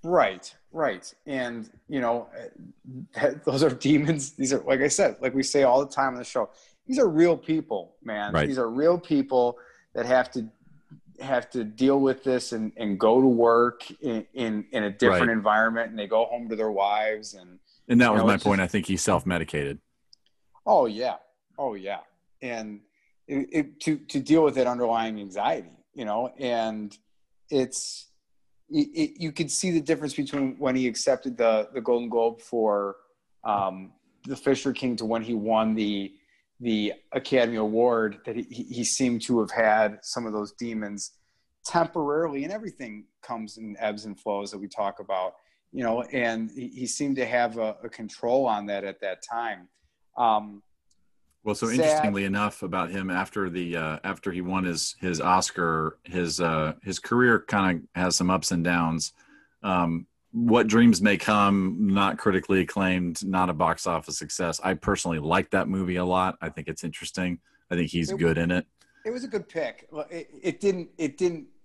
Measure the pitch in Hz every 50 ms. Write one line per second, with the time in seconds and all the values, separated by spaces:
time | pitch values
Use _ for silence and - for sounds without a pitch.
0 | - 165 180 165 131 101 95 90 - - - _ _ _ _ 160 156 131 101 92
1 | - - - _ _ 147 139 131 127 120 120 117 110 113 _ - _ _ - 139
2 | 123 117 117 120 110 - - 120 117 - _ - - - - _ _ 131 127 127
3 | - - _ - 143 143 135 151 - - 135 135 156 151 131 - - 135 151 147
4 | 143 143 165 147 135 - - - 135 127 135 127 - - 135 127 143 147 - -
5 | 202 139 101 - - 131 120 135 127 - - 143 135 127 120 131 143 139 - -
6 | 135 135 123 123 123 - - 127 107 - - _ _ _ _ _ _ - 131 277
7 | 262 196 156 151 170 175 165 151 - - 160 160 - - 113 98 85 - _ _
8 | - - 107 104 104 104 - 80 - 147 135 131 120 113 113 131 147 165 175 180
9 | 175 - 156 143 135 139 135 127 123 120 123 - - - - _ _ _ _ -
10 | 120 120 127 127 123 - - 127 110 110 _ _ _ - - _ _ _ 151 -
11 | _ - - - - 135 135 123 120 - - 127 113 107 110 110 131 135 139 139
12 | 135 135 131 135 - 135 127 123 - - - 113 110 107 - - 113 104 101 95
13 | 117 110 113 127 131 135 123 117 117 117 117 117 120 120 120 - - - - _
14 | - 139 113 110 110 _ _ 131 123 113 110 104 98 _ - 120 107 104 98 -
15 | 127 117 95 90 120 117 117 110 98 107 104 107 110 113 113 113 117 110 110 110
16 | 104 98 110 110 117 113 117 120 120 113 113 107 110 110 104 98 98 101 104 107
17 | 107 110 110 107 107 - - 95 90 90 90 - _ _ _ _ _ - 127 120
18 | 123 120 107 107 113 110 104 95 - 104 101 95 92 90 - 104 87 - 95 90
19 | - - 95 85 - 92 90 85 80 - - 76 71 69 71 73 _ _ _ _
20 | _ _ - _ _ _ _ _ _ _ _ _ _ - 214 175 131 117 104 107
21 | 123 123 95 - - _ _ _ _ _ _ - 143 127 107 98 92 98 101 82
22 | - _ _ _ _ _ _ _ - 127 120 113 110 107 104 104 104 _ _ _
23 | _ _ _ _ _ - - 139 135 - - 160 147 - - _ - 165 156 143
24 | - - - 139 127 135 151 165 160 147 131 131 127 123 123 120 123 113 117 117
25 | 113 113 110 107 101 98 92 101 104 123 165 135 90 85 - _ _ _ _ -
26 | 120 107 104 113 123 123 - - 139 123 120 117 113 113 110 107 107 104 - -
27 | _ _ _ _ _ _ _ _ _ _ 151 139 131 123 - - - - - -
28 | - _ _ _ _ _ _ _ _ _ _ _ _ _ 147 156 147 143 - 160
29 | 156 147 - - 170 160 147 - 165 139 - - - 185 170 165 147 147 160 139
30 | 151 143 - - 143 135 - 143 135 131 127 - 143 135 127 131 127 123 110 -
31 | - - 131 127 - 131 120 117 120 113 110 110 107 - - 131 113 123 123 120
32 | 120 117 113 117 113 117 113 - - - - 117 110 107 101 101 101 98 98 -
33 | _ _ _ _ _ _ _ _ - 110 104 101 98 95 92 95 95 92 _ _
34 | _ _ _ _ _ - 139 - - 143 135 131 - 139 123 - - 127 120 110
35 | 113 107 113 113 110 113 117 110 104 110 113 110 110 110 110 110 107 104 104 101
36 | 98 95 - _ _ _ _ _ _ _ _ _ 120 120 113 107 104 104 - -
37 | _ _ - 135 135 - 139 131 120 113 120 110 110 107 107 113 120 123 117 113
38 | 110 107 101 - _ - 113 120 - - 127 117 113 - 123 120 117 - - -
39 | 135 123 120 113 - - 127 117 107 98 - - 113 110 107 107 110 107 104 104
40 | - - - 127 120 113 104 107 104 104 - - 120 117 113 110 107 101 104 101
41 | - - _ _ _ _ _ _ _ _ _ _ _ - - 170 165 165 - 175
42 | 151 143 143 156 165 160 143 139 139 160 196 214 220 196 - _ 135 110 107 107
43 | 104 _ _ _ - - 123 117 110 104 - 113 110 107 104 101 113 107 104 104
44 | 104 110 101 - _ 110 104 101 101 101 104 98 98 98 - - 104 98 98 -
45 | 101 - 98 92 90 92 - _ _ _ _ _ _ _ - 135 123 113 113 120
46 | 120 117 - 131 120 117 113 113 113 110 - 131 123 120 - 127 127 117 - -
47 | 147 139 135 135 123 113 120 123 120 117 113 117 113 107 107 - - 117 - -
48 | 113 104 - - - 120 123 135 135 123 110 104 104 101 101 98 98 98 95 _
49 | - 98 92 - - - 117 117 117 113 104 92 90 _ _ _ _ _ _ _
50 | _ _ _ - 123 113 110 107 107 104 104 101 _ _ _ _ _ _ _ _
51 | _ _ _ _ _ _ _ _ _ 107 104 - - 113 113 131 160 156 151 151
52 | - 104 101 98 98 98 98 101 104 - - - - 92 87 92 87 82 92 98
53 | 95 95 90 90 95 - - 107 98 90 85 92 90 85 85 82 80 78 78 76
54 | - 95 98 - - 101 87 90 90 90 92 95 92 90 85 80 - - - _
55 | - 92 87 78 - 87 92 92 90 - - - 87 82 80 80 78 80 - _
56 | _ - 90 90 87 82 78 82 87 82 80 80 78 78 78 - - 98 92 -
57 | - - 117 120 123 123 113 104 - - - 101 95 95 87 82 - - _ 90
58 | 90 90 85 - 90 90 92 92 - - 95 85 82 87 87 87 85 82 82 82
59 | 78 - _ _ _ _ - - _ _ _ _ - 101 92 90 87 85 82 85
60 | 90 _ _ _ _ _ - 117 117 120 110 120 117 110 104 117 120 120 110 87
61 | 95 104 101 - - - 107 104 101 101 101 98 95 95 - 90 107 98 98 101
62 | 98 98 - - - 107 95 95 - - 98 95 90 - - 101 95 92 92 90
63 | 90 87 82 - - 95 92 92 92 90 85 78 85 82 82 - - 92 87 80
64 | 76 - 78 - 78 73 - - 92 85 80 - - 92 92 82 - - 101 -
65 | - 90 82 78 73 78 85 - - - - 95 87 - 98 95 95 90 90 90
66 | 90 90 90 92 92 95 90 _ - 87 - - 78 82 80 - - 85 - -
67 | - - - - 92 90 87 85 _ _ _ _ _ _ 90 85 85 76 - 85
68 | 82 73 - - 82 82 82 80 85 87 90 90 - _ _ _ _ _ _ _
69 | _ 220 233 254 240 262 - 208 165 _ - 165 151 120 107 - - _ - 151
70 | 147 - - 170 156 - - 135 - 185 170 - - 202 190 185 170 - _ -
71 | 160 147 143 - 185 180 170 156 135 - _ -